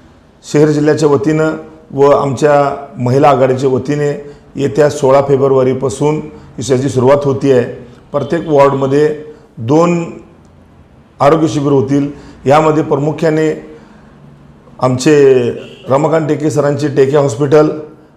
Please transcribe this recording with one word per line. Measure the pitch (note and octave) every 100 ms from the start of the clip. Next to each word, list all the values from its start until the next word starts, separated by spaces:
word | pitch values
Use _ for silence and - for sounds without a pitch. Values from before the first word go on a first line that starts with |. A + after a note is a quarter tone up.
| - _ _ _ -
शहर | D3 D3+
जिल्ह्याच्या | D3 D3 D3 D#3
वतीनं | C#3 D3 D#3 D#3 D#3 - - -
व | C3+ C#3
आमच्या | C#3 C#3 B2 D3+ C#3+ C#3+ C#3 - -
महिला | B2 C3+ D3+
आघाडीच्या | C3+ C3 B2 C3+
वतीने | B2+ C3 D3 D3 C#3+ - - - -
येत्या | C3+ A#2 D3
सोळा | C#3+ C3 C#3
फेब्रुवारीपासून | C#3 C3+ C#3 C3+ C3 B2+ C3 - C#3+ D#3 D#3 - - -
ही | A#2
त्याची | B2+ C3+
सुरुवात | A#2 C3 C#3+
होती | C#3+ B2 C#3
आहे. | B2 A#2+ - - - -
प्रत्येक | C#3+ C3+ E3+ D#3+
वॉर्डमध्ये | D3 C#3 C3 C3+ C#3 D3+ D3+ - - - -
दोन | A2+ D3+ F3 E3+ E3+ - - _ _ _ _ _ _ _ _ -
आरोग्य | C#3+ D#3+ D#3
शिबिर | C3+ C#3
होतील. | C#3 - C#3+ C#3+ D3 - - -
यामध्ये | D3 D#3 D#3
प्रामुख्याने | D3+ D3 D3 D3+ E3 D#3 D#3 D#3 - - - - - - - - - - - -
आमचे | B2+ B2+ D#3 D3 C#3 B2+ A#2+ - - - -
रमाकांत | C3+ D#3 D#3+ D3
टेके | C#3+ D3+
सरांचे | C3 C#3+ C#3 D3
टेके | C3+ C3+ D3
हॉस्पिटल, | C#3 A#2 C#3+ D3+ D3+ - - - _